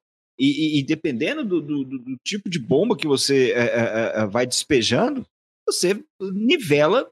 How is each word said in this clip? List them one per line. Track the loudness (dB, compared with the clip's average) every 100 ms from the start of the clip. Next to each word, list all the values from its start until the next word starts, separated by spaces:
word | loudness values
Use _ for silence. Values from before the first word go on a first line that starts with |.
| _ _ _ 0
e, | 0 2 0 0
e, |
e |
dependendo | 0 -2 -2 -2 -2 -2
do, | -2 -4
do, | -2 -4
do, | -4 -8
do | -10 -10
tipo | -8 -8 -6
de | -6
bomba | 0 2 2 0
que | 0
você, | 0 2 2 4
é, | 2
é, | 2 2 0 0 -2 -2
é, | -2
vai | -2 -2
despejando, | -4 0 2 2 2 0 -2 -10 _ _ _ -6
você | -2 -2 -2 -6 _
nivela | -8 -2 0 0 2 4 4 2 -2